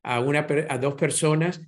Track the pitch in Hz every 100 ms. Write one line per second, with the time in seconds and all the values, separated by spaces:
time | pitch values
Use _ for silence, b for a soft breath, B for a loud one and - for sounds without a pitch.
0 | - 120 131 147 151 147 156 131 139 139
1 | 156 - 156 156 170 180